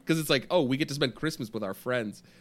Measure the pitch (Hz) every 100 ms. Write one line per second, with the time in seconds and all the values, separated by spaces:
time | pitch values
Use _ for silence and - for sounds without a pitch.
0 | - 165 151 135 - 180 127 135 156 143
1 | 135 - 156 - 120 110 98 95 123 123
2 | 107 95 - -